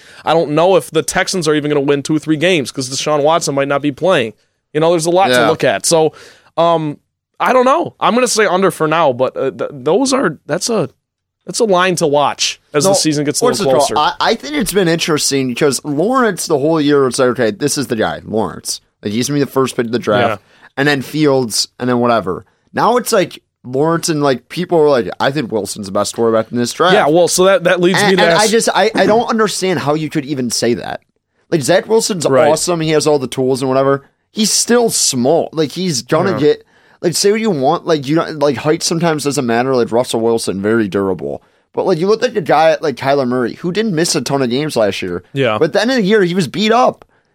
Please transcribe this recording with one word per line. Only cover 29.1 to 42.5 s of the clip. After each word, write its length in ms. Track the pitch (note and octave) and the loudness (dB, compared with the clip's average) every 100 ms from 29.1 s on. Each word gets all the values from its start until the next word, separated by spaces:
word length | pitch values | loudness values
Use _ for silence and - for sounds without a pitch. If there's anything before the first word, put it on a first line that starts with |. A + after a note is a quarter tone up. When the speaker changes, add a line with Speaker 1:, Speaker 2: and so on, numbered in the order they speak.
| A3 A#3 | 2 0
Speaker 2:
understand 520 | A3+ G#3+ - F#3 D#3 | 0 -2 -2 -2 -2
how 140 | C3 | -2
you 140 | D#3 D3+ | -2 -2
could 140 | D#3+ | -4
even 240 | C3 C3+ B2 | -4 -4 -4
say 240 | - A#2 | -2 0
that. 260 | G#2 - - - _ _ _ _ | -2 -4 -12 -14 _ _ _ _
Like, 120 | D#3+ | -2
Zach 260 | B2+ F#3 F#3 | 2 0 2
Wilson's 360 | A3+ A3+ F#3 | 0 0 -2
Speaker 1:
Right. 240 | C#3 C3 B2 | 2 4 4
Speaker 2:
awesome. 320 | D#3+ - F3 | 2 0 -2
He 100 | D#3+ | 0
has 160 | D3+ D3+ | 2 2
all 100 | D3 | 0
the 80 | B2+ | 0
tools 360 | - B2+ C3 | -2 -2 0
and 60 | C3 | 0
whatever. 380 | C3 C3+ C#3 - _ _ | 2 2 0 -4 _ _
He's 200 | - G#3+ | -4 -2
still 380 | - - A#3+ A3+ | 0 2 2 2
small. 580 | - - C3 B2 D#3+ G#2+ | 0 -2 0 2 2 0
Like, 200 | D#3 C#3+ | -4 -4
he's 300 | E3+ F#3 B2+ | -4 -4 -4
gonna 300 | - D#3 F3+ | -2 0 0
Speaker 1:
Yeah. 60 | A2 | 2
Speaker 2:
get, 260 | D3 D3 - _ _ _ | 2 2 -4 _ _ _
like, 120 | F3 | -4
say 160 | D3 G3+ | 0 2
what 100 | A3 | 2
you 100 | A3 | 0
want. 360 | D3+ C3+ E3 - | 0 0 0 0
Like, 220 | D#3+ C3 | -2 0
you 80 | D#3+ | -2
don't, 220 | - D#3 | -2 0
like, 160 | D3 A#2 | 0 0
height 260 | D3+ D#3+ | -2 -2
sometimes 400 | - E3 E3+ D3+ | -2 -2 0 0
doesn't 220 | C#3+ C3 A#2+ | -2 -2 0
matter. 300 | A#2 B2+ B2+ | 0 2 0
Like, 160 | A2 | 2
Russell 280 | A2+ B2+ A#2 | 0 0 -2
Wilson, 400 | A2+ A#2 - F#2+ | 0 0 -2 -2
very 260 | G2+ A2+ G#2 | 0 0 0
durable. 540 | G2 G2 F2 C#2+ C2+ - _ _ | 0 -2 -2 -6 -10 -14 _ _
But, 140 | - - | -4 -2
like, 120 | E3 | 0
you 100 | F#3+ | 0
look 140 | A3 | 0
at 120 | B3 G#3 | -2 -4
a 40 | |
guy 360 | D3 | 0